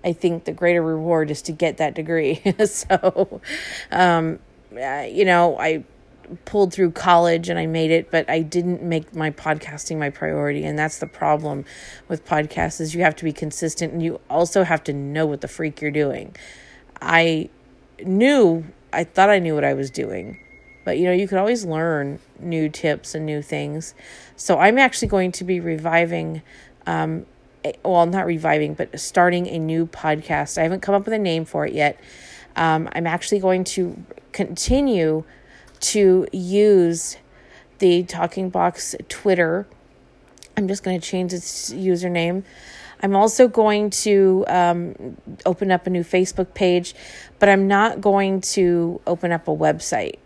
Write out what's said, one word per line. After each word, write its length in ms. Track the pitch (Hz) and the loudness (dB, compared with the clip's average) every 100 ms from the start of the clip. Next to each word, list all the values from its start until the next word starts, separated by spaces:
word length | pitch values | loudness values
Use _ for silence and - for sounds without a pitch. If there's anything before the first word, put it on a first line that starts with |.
I 100 | 180 | -4
think 320 | 165 180 165 | -2 -2 -2
the 80 | - | -6
greater 280 | 165 175 175 | 0 2 2
reward 500 | 160 160 165 165 151 | 0 -2 0 0 0
is 100 | 147 | -4
to 80 | - | -8
get 260 | 156 165 - | -2 -2 0
that 180 | 151 | -4
degree. 460 | - 156 165 143 - 202 | -4 -2 0 0 0 -2
<laughs> 160 | 185 | 0
So, 760 | 214 - - 190 185 - 196 190 - 302 - - - | 0 -2 0 2 2 2 -2 -4 -12 -12 -12 -14 -6
um, 480 | 175 180 170 160 160 _ _ _ | 2 4 4 0 -6 _ _ _
uh, 340 | 110 131 139 123 | -10 -8 -6 -4
you 160 | 139 | 2
know, 320 | 185 175 170 139 | 4 6 4 2
I 240 | 156 160 - _ _ _ - 175 | -2 -4 -8 _ _ _ -20 -18
pulled 280 | - 208 190 | -4 0 0
through 180 | 185 175 | 2 0
college 580 | 165 190 170 170 170 170 | 0 4 6 6 0 -2
and 80 | 170 | -4
I 80 | |
made 260 | 160 160 160 | -2 -2 2
it, 200 | 165 156 | 0 2
but 180 | 165 - | -2 0
I 120 | 160 | -2
didn't 420 | 156 175 175 175 | -2 -2 -2 -4
make 320 | 175 165 160 | -2 -4 -6
my 160 | 160 156 | -6 -6
podcasting 680 | 151 156 156 - 147 - 160 | -4 -4 -4 -6 -14 -8 -6
my 120 | 143 | -6
priority. 540 | - 156 151 147 147 | -6 -6 -4 -4 -4
And 140 | 151 151 | -6 -4
that's 220 | 156 - | -4 -6
the 80 | 156 | -12
problem 580 | - 156 151 156 143 143 - - - _ | -4 0 0 -2 -8 -10 -18 -20 -20 _
with 180 | 160 | -10
podcasts, 560 | - 151 151 - 165 - | -4 -4 -2 -4 -4 -4
is 120 | 160 | -8
you 80 | 170 | 0
have 140 | 170 156 | 0 0
to 60 | |
be 80 | 165 | -8
consistent, 600 | 151 156 - 160 - 165 | -6 -8 -6 -6 -4 -6
and 100 | 170 | -4
you 160 | 165 - _ | -4 -6 _
also 340 | 156 170 196 | -2 2 2
have 200 | 170 160 | 2 0
to 80 | - | -2
know 320 | 143 139 151 | -6 -6 -2
what 160 | 156 143 | -2 -4
the 60 | 139 | -10
freak 340 | - 156 147 | -6 -8 -6
you're 100 | 151 | -4
doing. 440 | 147 143 131 - - - - - - _ - | -2 -2 -4 -12 -20 -20 -20 -20 -20 _ -10
I 480 | - 165 165 160 - _ _ _ _ - | 2 2 4 0 -4 _ _ _ _ -12
knew, 600 | 185 190 254 285 190 165 156 - _ | -2 2 4 6 4 4 -6 -18 _
I 120 | - | -6
thought 260 | 165 - 196 | -2 4 6
I 100 | 202 | 6
knew 160 | 170 | 2
what 80 | 151 | 0
I 100 | 143 | 0
was 160 | 135 139 | -2 -4
doing, 500 | - 101 95 92 - - - - - | -6 -6 -8 -10 -16 -20 -20 -20 -10
but, 140 | - 147 | -4 0
you 80 | |
know, 60 | 180 | 2
you 160 | 180 196 | 2 0
could 100 | 190 | 0
always 280 | 208 240 | 0 -2
learn 540 | 185 156 165 151 139 143 _ - | -2 -2 -2 -2 -4 -8 _ -14
new 300 | 175 165 156 | -6 -2 -4
tips 460 | - 160 143 - | -2 -2 -2 -6
and 100 | 156 | -8
new 160 | 156 151 | -6 -6
things. 520 | 147 147 147 151 - - - - - | -6 -8 -6 -8 -12 -18 -20 -20 -20
So 240 | - - 165 | -10 0 4
I'm 180 | 196 247 | 6 6
actually 320 | 262 - 214 | 2 2 0
going 220 | 196 180 | 0 0
to 100 | 175 | -4
be 160 | 180 180 | -4 -4
reviving, 840 | 170 156 165 165 170 170 160 160 - - - _ | -2 -4 0 0 0 -2 -6 -8 -14 -20 -20 _
um, 400 | - 165 156 160 - _ _ _ | -6 -4 -2 -6 -10 _ _ _
a, 80 | 151 - | -8 -6
well, 220 | - 175 | 2 4
not 200 | 170 190 | 4 2
reviving, 480 | 175 165 160 151 151 | -2 -2 0 0 0
but 260 | 156 - - | -4 -8 -8
starting 480 | - - 180 175 180 | -2 4 4 4 -2
a 120 | 165 | -4
new 260 | 160 160 | -2 -2
podcast. 720 | 165 - 160 156 - 151 147 - | -2 -4 -2 -2 -2 -4 -4 -2
I 60 | |
haven't 180 | 160 190 | -2 -2
come 140 | - | 0
up 100 | 196 | 0
with 80 | 202 | 0
a 60 | 220 | -2
name 260 | 196 160 | 0 -2
for 200 | 160 156 | -4 -4
it 80 | 151 | -4
yet. 260 | - 147 - - - - - - | 0 -2 -2 -18 -20 -20 -20 -12
Um, 340 | - 165 160 165 | -2 0 0 -2
I'm 120 | - | -4
actually 340 | 170 175 - 208 | -4 -4 -2 0
going 240 | 185 185 | 2 0
to 380 | 180 - 175 - - - _ | -2 -4 -4 -6 -18 -20 _
continue 920 | - - 180 - 262 277 202 156 156 160 - - - - _ | -6 -6 -4 0 2 2 0 0 -2 -6 -20 -20 -20 -20 _
to 460 | - 214 190 185 - | -4 4 6 6 2
use 840 | 190 180 196 208 196 170 165 - - _ _ _ - _ _ | -6 -2 4 6 6 4 0 -8 -12 _ _ _ -20 _ _
the 240 | 185 175 | 4 4
Talking 460 | 180 175 175 - 185 | 0 -4 -4 -2 -4
Box 460 | 180 175 - - - - | 0 0 -2 -10 -12 -14
Twitter. 580 | - 208 180 160 175 202 - _ _ _ _ _ _ - | -4 0 2 2 0 -6 -18 _ _ _ _ _ _ -8
I'm 120 | - 190 | -4 -4
just 160 | 202 | -4
gonna 160 | 190 180 | -4 -6
change 340 | - 185 180 | -4 -4 -4
its 380 | 180 - - - | -6 -8 -10 -10
username. 720 | 147 190 175 180 175 170 185 196 - - - - - | -4 0 0 0 0 0 -2 -8 -20 -20 -20 -20 -6
I'm 120 | 196 | 0
also 320 | 196 220 220 254 | 4 4 6 6
going 440 | 226 214 208 208 | 6 2 2 0
to, 520 | - 214 196 190 185 - | -2 2 4 6 4 2
um, 720 | 180 175 175 175 - - - - 190 | 2 2 2 -4 -10 -14 -16 -18 -4
open 260 | 180 175 196 | -4 -2 0
up 140 | 180 | 0
a 60 | 185 | 0
new 120 | 180 | -4
Facebook 520 | 165 180 185 - 180 | 0 0 0 -2 -6
page, 400 | - 185 180 175 - - - - _ | 0 2 2 -2 -16 -20 -20 -20 _
but 100 | 202 | 6
I'm 200 | 196 196 | 6 4
not 340 | 202 220 - | 4 2 2
going 400 | 202 196 196 190 | 2 2 2 -2
to 580 | - - 180 175 170 175 | -2 2 2 2 0 -4
open 260 | - 175 175 | -4 -2 -2
up 160 | 165 165 | -2 -2
a 80 | |
website. 600 | 156 156 160 - 123 85 - | 0 2 0 -4 -4 -4 -10